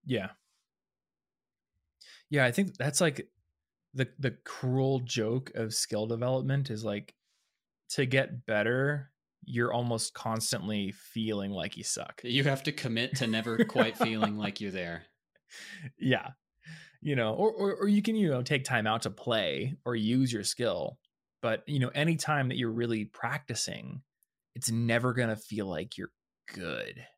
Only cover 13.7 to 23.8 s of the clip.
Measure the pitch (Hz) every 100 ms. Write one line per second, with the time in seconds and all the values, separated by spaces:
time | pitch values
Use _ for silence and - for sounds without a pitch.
13.7 | - 113 - 226 110 107 104 104 98 104
14.7 | 92 87 82 - _ _ _ _ - -
15.7 | 190 143 _ - 123 - - _ _ -
16.7 | 160 - _ 151 131 110 110 214 220 196
17.7 | 190 202 208 220 220 185 127 127 143 127
18.7 | 123 107 110 107 98 - 110 87 69 113
19.7 | - - 117 107 127 131 117 98 - 117
20.7 | 87 73 - _ _ _ _ 117 113 -
21.7 | 147 127 143 156 165 - 147 127 - 117
22.7 | 113 120 110 107 - 120 143 - 117 -
23.7 | -